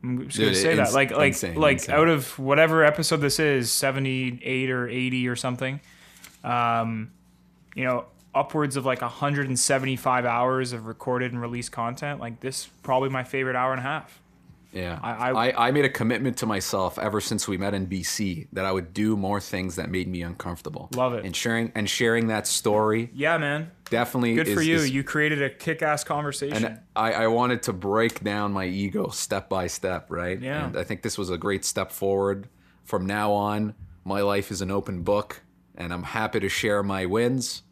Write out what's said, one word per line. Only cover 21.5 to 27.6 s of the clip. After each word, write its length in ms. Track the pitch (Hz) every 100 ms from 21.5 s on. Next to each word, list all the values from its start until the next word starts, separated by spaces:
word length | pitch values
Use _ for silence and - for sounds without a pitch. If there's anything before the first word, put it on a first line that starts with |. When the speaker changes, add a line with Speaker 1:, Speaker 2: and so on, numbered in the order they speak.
| 113 117
Speaker 2:
and 140 | - 104
sharing 380 | - 117 117 113
that 200 | 110 104
story 640 | - 113 107 107 110 117
Speaker 1:
Yeah, 240 | - 147 165
man. 320 | 147 147 160 - -
Speaker 2:
definitely 460 | 117 120 131 120
Speaker 1:
Good 140 | 117 160
for 120 | 175
Speaker 2:
is, 60 | 160
Speaker 1:
you. 80 |
Speaker 2:
is 160 | 165 147
Speaker 1:
You 120 | 131
created 380 | 139 156 151 151
a 80 | 139
kick-ass 560 | - - 160 156 147
conversation. 580 | - 147 147 135 143 110
Speaker 2:
And 180 | 113 - -
I, 180 | - 113
I 140 | 92 113
wanted 340 | 117 123 123